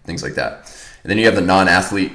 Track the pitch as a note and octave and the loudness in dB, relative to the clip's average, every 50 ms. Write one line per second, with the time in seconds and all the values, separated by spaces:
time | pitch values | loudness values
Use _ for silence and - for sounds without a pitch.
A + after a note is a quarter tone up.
0 | - - E2+ - B1+ C2 - - B1 A1+ - - - - - - - - - - | -14 -12 -10 -8 -10 -8 -6 -6 -6 -6 -8 -12 -18 -20 -20 -20 -20 -20 -20 -16
1 | - E2+ G2+ G#2+ A2+ A2 G2+ G2+ F2+ F#2 F#2+ F#2+ F#2 F2 E2+ F#2+ F#2+ - G2+ G2+ | -6 -4 -2 2 2 2 2 2 2 2 2 4 4 4 2 2 0 -2 -2 -2
2 | F#2+ - - | -4 -4 -6